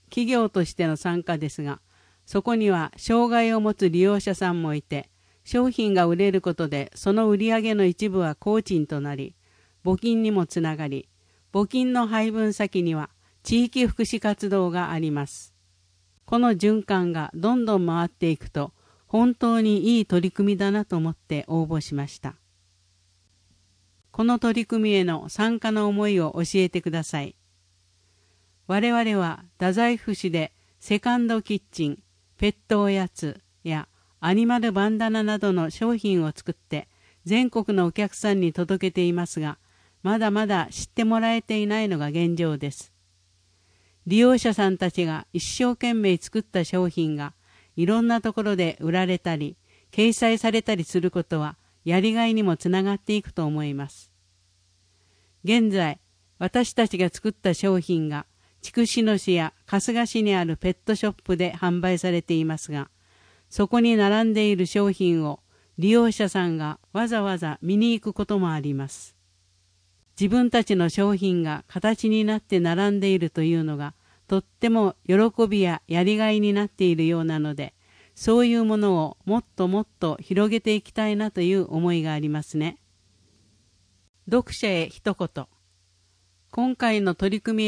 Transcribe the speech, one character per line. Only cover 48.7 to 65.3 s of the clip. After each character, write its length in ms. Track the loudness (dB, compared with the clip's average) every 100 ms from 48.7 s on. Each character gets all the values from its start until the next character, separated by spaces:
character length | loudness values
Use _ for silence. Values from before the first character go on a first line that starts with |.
| -2
売 120 | -2
ら 140 | 0 0
れ 120 | -2
た 160 | -2
り、 220 | -4 -6 -10 _ _ _
掲 220 | 2 2
載 260 | 4 2 2
さ 120 | 0
れ 120 | 0
た 120 | 0
り 100 | -2
す 160 | -2 -2
る 100 | 0
こ 140 | -2
と 160 | -4 -4
は 160 | -4 -10 _ _
や 160 | -2 2
り 120 | 2
が 140 | 2 2
い 80 |
に 80 | 2
も 140 | 2 0
つ 120 | 0
な 140 | 0
が 120 | 0
っ 40 | -2
て 180 | -2 -4
い 60 |
く 100 | -4
と 140 | -4 -4
思 180 | -4
い 80 | -4
ま 160 | -6 -10
す。 240 | -14 -20 _ _ _ _ _ _ _ _ _ _ _ _ _
現 300 | 0 2 4
在、 260 | 2 0 -4 _ _ _ -6
私 360 | -2 0 0
た 120 | 0 0
ち 120 | 0
が 100 | -2
作 220 | -2 -6
っ 20 |
た 220 | -2 -2
商 260 | 0 2 0
品 280 | 0 -2 -2
が 180 | -6 -10 _ _ _
筑 220 | -6 0
紫 200 | 0 2
野 160 | 2 2
市 160 | 2
や 200 | 0 0 -8 -4
春 280 | -2 0
日 120 | 0 0
市 160 | 0
に 120 | 2
あ 100 | 2
る 120 | 0 -2
ペ 140 | -4
ッ 60 | -4
ト 100 | -4
シ 120 | -2 -2
ョ 40 |
ッ 120 | -4
プ 140 | -4 -2
で 180 | -2
販 260 | -2 -2 0
売 180 | 0 0
さ 120 | 0
れ 100 | -2
て 140 | 0
い 100 | -2
ま 140 | -2 -4
す 140 | -8
が、 180 | -10 -10 _ _ _ _ _ _
そ 200 | -2 0
こ 120 | 4
に 160 | 4 4
並 320 | 4 4 2
ん 60 |
で 100 | 2
い 100 | 2
る 120 | 2 0
商 240 | 2 0
品 340 | 2 2 2
を 160 | -2